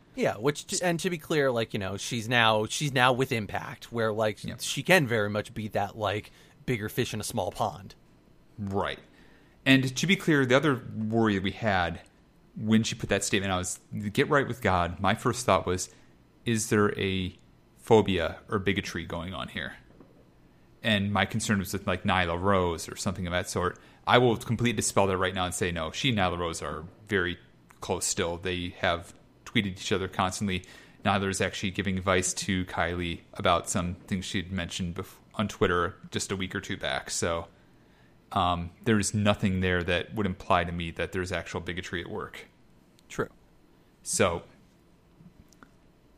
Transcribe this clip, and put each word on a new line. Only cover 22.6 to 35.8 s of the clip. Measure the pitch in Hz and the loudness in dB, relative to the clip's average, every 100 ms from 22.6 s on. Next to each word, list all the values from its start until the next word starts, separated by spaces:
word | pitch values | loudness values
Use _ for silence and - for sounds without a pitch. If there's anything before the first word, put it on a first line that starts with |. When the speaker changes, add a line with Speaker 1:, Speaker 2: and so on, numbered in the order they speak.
| 90 82 - | 2 0 -6
Speaker 2:
or | |
something | - - 90 90 | -6 -6 -4 -2
of | |
that | 87 95 | -2 -2
sort. | 101 90 - - - - | -2 -2 -2 -18 -10 4
I | 113 | 6
will | 123 104 | 6 2
completely | - 113 117 110 | 0 0 0 0
dispel | - - 98 | 0 2 2
that | 92 | 2
right | 92 | 0
now | 95 90 | 0 -4
and | |
say | - 95 | -2 -2
no. | 85 80 | -2 -4
She | - 139 | -2 -2
and | 107 | 2
Nyla | 92 87 | 0 0
Rose | 85 80 | -4 -4
are | 76 78 82 - - | -6 -8 -10 -14 -2
very | 101 87 87 - - - - | 0 0 -4 -12 -20 -20 -12
close | - 92 | -4 -2
still. | - - 87 87 | -2 0 -2 -2
They | 92 90 87 - | -4 -4 -4 -2
have | 92 85 85 - - _ - | 0 0 -4 -20 -20 _ -4
tweeted | 120 101 92 | 0 0 -2
each | - | -2
other | 98 92 | -2 -2
constantly. | - 92 - 101 92 - - - - | 0 0 0 -2 -4 -6 -20 -20 -6
Nyla | 104 98 98 | 0 2 2
is | 92 | 0
actually | 95 - 101 | -2 -2 -4
giving | 92 98 92 | -2 -2 0
advice | 90 92 90 | 2 2 2
to | - - 92 92 | -2 0 0 0
Kylie | - 85 90 87 82 - | -2 -2 -2 -4 -6 -10
about | - 101 85 - | -2 2 4 2
some | 101 87 90 - | -2 -2 -6 -4
things | 98 92 | -4 -4
she'd | 104 87 | -6 -4
mentioned | 95 85 - 90 85 | -6 -6 -4 -6 -6
bef-, | 92 - - - | -10 -12 -14 -4
on | 104 | -4
Twitter | - 101 90 | 2 2 2